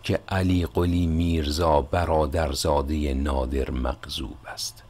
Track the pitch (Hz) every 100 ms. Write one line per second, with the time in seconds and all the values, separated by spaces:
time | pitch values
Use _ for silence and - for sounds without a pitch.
0 | - 98 - 95 92 90 82 - 90 87
1 | 85 80 85 82 73 73 85 73 69 90
2 | 80 80 76 82 76 69 85 71 67 78
3 | 73 67 69 67 65 67 65 65 64 65
4 | - - - - - - - -